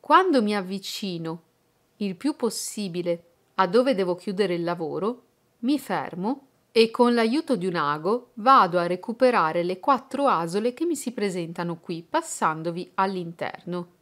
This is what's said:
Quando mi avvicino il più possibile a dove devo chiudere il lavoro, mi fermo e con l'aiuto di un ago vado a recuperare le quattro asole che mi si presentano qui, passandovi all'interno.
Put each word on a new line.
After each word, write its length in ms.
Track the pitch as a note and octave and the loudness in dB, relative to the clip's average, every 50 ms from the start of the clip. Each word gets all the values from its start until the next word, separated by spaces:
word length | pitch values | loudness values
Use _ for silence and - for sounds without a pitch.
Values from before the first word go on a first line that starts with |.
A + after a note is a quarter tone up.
Quando 420 | - - D4 E4+ F#4+ F#4+ D#4 C4 G#3+ | 2 6 6 6 6 6 4 2 2
mi 140 | G#3 G#3 | 2 0
avvicino 840 | G#3 F#3+ F3+ G3 G3 F#3+ - - - - G3 F3+ E3+ E3 D#3+ D#3+ E3+ _ _ _ _ _ _ _ _ _ _ _ _ | -2 -4 -4 -8 -8 -8 -10 -10 -8 -8 -6 -6 -6 -6 -6 -8 -8 _ _ _ _ _ _ _ _ _ _ _ _
il 180 | G#3 G3 F#3 | -6 -6 -6
più 180 | F#3 - C#4 D4+ | -4 -4 -4 -4
possibile 880 | _ - A3+ G3 - - - - - G#3 F#3+ E3 F3 E3+ E3+ E3+ E3+ _ _ _ _ _ _ _ | _ -4 -4 -4 -4 -10 -10 -8 -6 -8 -6 -4 -4 -2 -2 -2 -4 _ _ _ _ _ _ _
a 140 | - F#3+ F3 | 0 0 4
dove 260 | F3 A#3 B3+ C4+ B3+ | 4 4 4 4 2
devo 220 | F#3 G3 F3+ F3 | 2 2 0 -2
chiudere 380 | F3 - - G3 F3+ G#3 F#3 F3 | -4 -4 -8 -2 0 0 0 0
il 100 | E3+ E3+ | -2 -2
lavoro, 580 | E3 E3+ E3+ E3 D3+ C#3+ D3+ F3+ G#3+ B3+ B3+ _ _ _ _ _ _ _ _ | -4 -4 -4 -4 -6 -4 -4 -4 -4 -6 -6 _ _ _ _ _ _ _ _
mi 180 | - A#3+ D4 C#4 | -2 -2 -2 -2
fermo 680 | - - G3 D#3+ C3+ - - F3 F3+ G#3+ C4+ C#4 _ _ _ _ _ _ _ | -2 -4 -4 -4 -4 -6 -8 -4 -4 -4 -4 -4 _ _ _ _ _ _ _
e 180 | A3+ A3+ A3+ | 4 4 4
con 240 | A3+ - A#3+ A#3+ A#3+ | 4 2 4 4 4
l'aiuto 400 | A#3 A3+ A3+ A#3 D4+ E4 - C4 | 2 2 2 2 0 0 0 -2
di 120 | F#3+ E3+ | 0 0
un 100 | F#3+ E3+ | -2 -2
ago 540 | E3+ D3+ C#3+ C#3+ D3+ D#3 F3+ A3 B3 B3 _ _ | 0 0 0 0 0 0 -2 -2 -2 -4 _ _
vado 460 | - G3+ B3+ C4+ B3+ G3+ F3+ E3 F3+ | -2 4 6 8 8 6 6 2 0
a 80 | E3+ F3 | 0 0
recuperare 760 | F3+ F3+ - - A3+ - B3+ B3 A#3+ G#3 E3 D#3 D#3+ E3+ E3+ | -2 -4 -4 -8 0 4 4 4 6 4 2 2 2 0 0
le 160 | F3 F#3 F#3+ | -2 -4 -2
quattro 480 | - - C#4 A#3+ - - - C4 C#4+ | 2 2 2 2 0 -6 -4 0 2
asole 480 | C4+ G#3 D#3+ E3+ E3+ E3+ G3+ A3 B3 B3 | 2 2 2 0 0 -2 -2 -2 -2 -2
che 100 | B3 E4 | -2 -4
mi 120 | F4 E4 | -2 -2
si 160 | - - B3+ A3+ | -4 -6 -8 -6
presentano 680 | - G#3 G3+ F3 F3+ E3+ E3 E3+ - F3 E3+ E3+ - | -4 -4 -4 -2 -4 -6 -8 -6 -6 -6 -6 -6 -8
qui, 240 | _ - F3 E3 E3+ | _ -10 -10 -10 -10
passandovi 880 | _ - A3 - - - - - E3+ D#3 D#3+ D#3+ F3 E3+ F3 F3+ - _ | _ -4 -4 -4 -4 -6 -2 -2 -2 -2 -2 -4 -6 -6 -6 -10 -8 _
all'interno. 920 | - F#3+ F#3+ G3 F#3 F3 E3+ E3+ - - - - - - - F3 F3 F3 E3+ _ _ | -2 -2 0 -2 -4 -8 -8 -8 -8 -8 -8 -8 -10 -10 -8 -6 -6 -8 -10 _ _